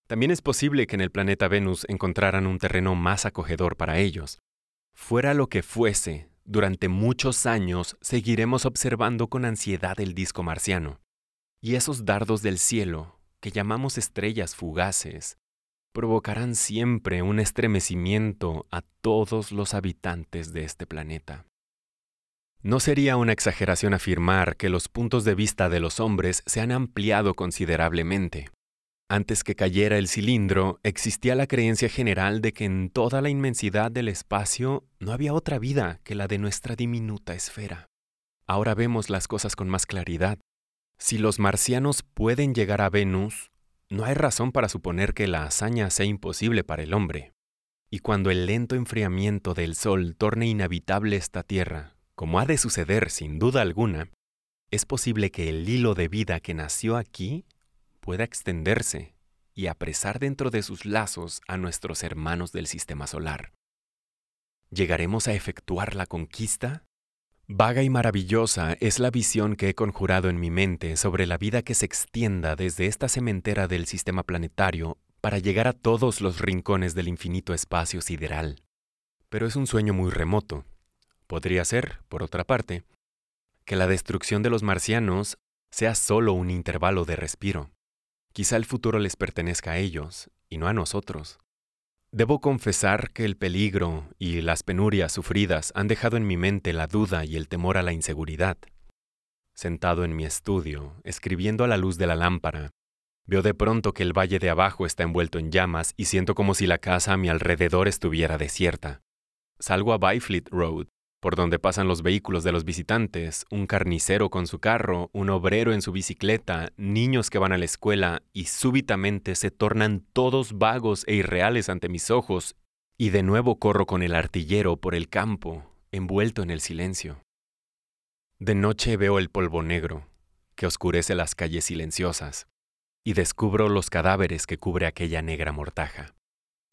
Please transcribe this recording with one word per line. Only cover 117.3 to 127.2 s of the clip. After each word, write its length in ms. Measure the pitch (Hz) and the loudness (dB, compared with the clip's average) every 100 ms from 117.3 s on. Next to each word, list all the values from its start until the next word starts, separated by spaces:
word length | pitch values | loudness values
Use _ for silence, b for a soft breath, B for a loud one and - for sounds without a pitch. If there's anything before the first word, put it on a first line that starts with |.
que 80 | 101 | 2
van 140 | 95 | 2
a 60 | 92 | 2
la 60 | |
escuela, 580 | 85 - 104 101 90 85 _ | 0 -2 0 2 2 -2 _
y 120 | 98 | -10
súbitamente 920 | 85 - 127 135 139 98 98 101 - | -6 0 2 2 2 0 0 -2 -4
se 160 | 92 98 | -2 -2
tornan 560 | - 104 110 107 98 - | 0 2 4 2 0 -2
todos 460 | - 127 135 117 104 | 0 2 2 -2 2
vagos 460 | 110 123 113 98 - | 2 2 0 -2 0
e 60 | |
irreales 540 | 104 92 90 98 120 101 | 0 2 2 4 2 0
ante 200 | 90 90 | -2 -4
mis 220 | 87 - | -4 2
ojos, 440 | 120 - 92 - - _ _ _ - | 2 2 -4 -4 -14 _ _ _ -2
y 120 | 107 | 2
de 140 | 101 | 4
nuevo 340 | 95 107 123 107 | 4 4 4 4
corro 280 | 104 101 95 | 4 4 2
con 160 | 92 | 0
el 120 | 90 | 2
artillero 600 | 85 80 - 78 101 98 82 | 2 0 -2 0 2 2 0
por 180 | 92 | -2
el 140 | 87 85 | -2 -2
campo, 640 | 101 107 101 85 80 - _ - | -2 0 -2 -6 -10 -14 _ -10
envuelto 520 | 98 92 98 113 110 | -6 0 2 2 0
en 80 | 87 | -4
el 100 | 80 | -4
silencio. 640 | - 82 92 90 80 71 | -6 -4 -4 -6 -10 -12